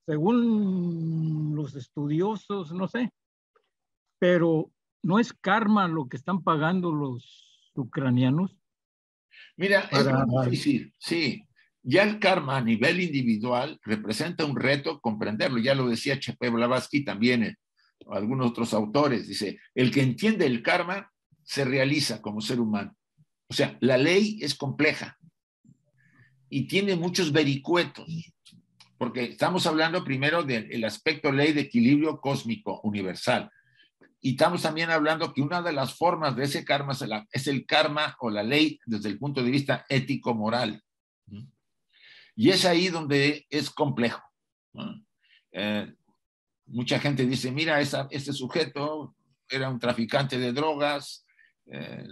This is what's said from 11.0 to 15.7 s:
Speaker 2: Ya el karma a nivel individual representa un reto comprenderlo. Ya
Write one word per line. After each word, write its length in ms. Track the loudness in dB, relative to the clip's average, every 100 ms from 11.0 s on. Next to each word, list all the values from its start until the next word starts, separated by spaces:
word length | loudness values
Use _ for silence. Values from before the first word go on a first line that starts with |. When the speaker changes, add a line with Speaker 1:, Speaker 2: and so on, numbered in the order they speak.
| -4 -2 0 -4 -10 _ _ _
Speaker 2:
Ya 200 | 2 4
el 160 | 4 2
karma 380 | 2 2 0 0
a 40 |
nivel 400 | 2 2 2 2
individual 800 | 0 0 0 0 0 -2 -2 -6
representa 640 | -6 -4 -4 -4 -4 -2 -2
un 100 | 0
reto 440 | 0 0 -2 -6
comprenderlo. 560 | -4 -4 -4 -2 -2 0
Ya 180 | 2